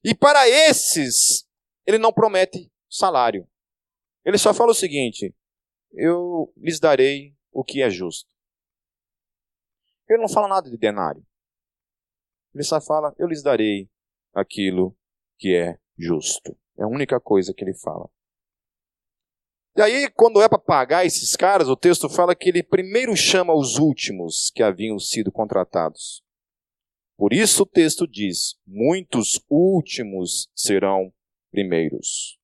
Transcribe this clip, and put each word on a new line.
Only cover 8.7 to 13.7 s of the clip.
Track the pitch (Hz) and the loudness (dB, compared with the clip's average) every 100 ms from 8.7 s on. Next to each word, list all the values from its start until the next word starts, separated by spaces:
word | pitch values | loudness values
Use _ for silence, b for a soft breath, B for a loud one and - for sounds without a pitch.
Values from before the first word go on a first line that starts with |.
| _ _ _ _ _ _ _ _ _ _ _ _ _ _ | _ _ _ _ _ _ _ _ _ _ _ _ _ _
Ele | 226 | -2
não | 220 | 2
fala | 214 202 | 0 0
nada | 190 147 | -2 -4
de | 117 | -4
denário. | 110 104 85 71 _ _ _ _ _ _ _ _ _ _ _ _ _ | -2 -2 -4 -6 _ _ _ _ _ _ _ _ _ _ _ _ _
Ele | 143 | -10
só | 143 156 | -4 -4
fala, | - 156 151 - | -2 -2 -2 -6
"Eu | 170 | -6
lhes | 156 | -4
darei | 143 117 110 | -2 0 0